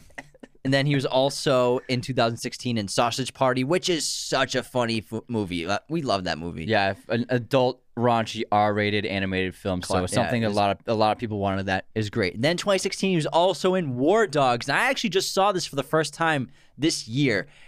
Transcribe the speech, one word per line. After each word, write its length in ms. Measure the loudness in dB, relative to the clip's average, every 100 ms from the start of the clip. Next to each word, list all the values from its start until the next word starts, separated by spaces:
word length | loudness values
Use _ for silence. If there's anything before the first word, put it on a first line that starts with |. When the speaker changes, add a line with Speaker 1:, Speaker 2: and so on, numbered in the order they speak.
| -12 -20 -20 -20 -20 -8
Speaker 1:
And 100 | 0
then 100 | 2
he 100 | 2
was 120 | 0 2
also 760 | 0 0 0 2 4 4 0 0
in 140 | -4
two 100 | -2
thousand 240 | 0 0 0
sixteen 400 | -8 -8 -4 -2
in 120 | -2
Sausage 440 | 0 0 0 -6
Party, 320 | 0 0 2
which 240 | 0 0 0
is 180 | -2 -2
such 480 | -6 -2 0 0
a 80 | -2
funny 400 | -2 -2 0 -2 -4
f-, 120 | -10 -4
movie. 360 | -4 -2 -4
Uh, 140 | -2 -4 -4
we 140 | -4
love 220 | 0 -2
that 120 | -2 -6
movie. 300 | -6 -8 0
Speaker 2:
Yeah, 240 | 2 2
if 180 | -2 -4
an 160 | -4 -2
adult, 500 | -4 0 2 2 -2 _ -2
raunchy, 460 | 2 2 0 -6 0
R-rated 540 | 2 2 2 0 0 -2
animated 480 | -2 -2 -2 -2
film. 260 | -4 -4 -4
Speaker 1:
Cla- 200 | -2 -2
Speaker 2:
So 140 | 0
something 280 | 0 0 0
Speaker 1:
yeah, 60 | 0
Speaker 2:
a 20 |
Speaker 1:
it's 60 | 2
Speaker 2:
lot 140 | 0
of, 60 | 0 -2
a 80 |
lot 180 | 2 2
of 60 | 2
people 200 | -4 -2
wanted 280 | -2 -2 -2
that. 200 | -2 -2
Speaker 1:
Is 160 | -4 -4
great. 240 | -2 -2
And 100 | 0
then 140 | 0 0
twenty 200 | 0 0
sixteen, 320 | 0 -2 0
he 60 | 0
was 80 |
also 500 | 2 2 2 2 0 0
in 200 | -2 0
War 300 | 2 4 2
Dogs. 420 | 2 2 2 0
And 80 | 0
I 140 | 2
actually 200 | 0 -2
just 220 | -2 -2
saw 200 | 2 2
this 120 | 2
for 120 | -4 -6
the 60 |
first 300 | 0 0 0
time 380 | 0 0 0 -4 -10 _ -2
this 320 | -2 -2 -4
year. 380 | 0 2 2 -2 -14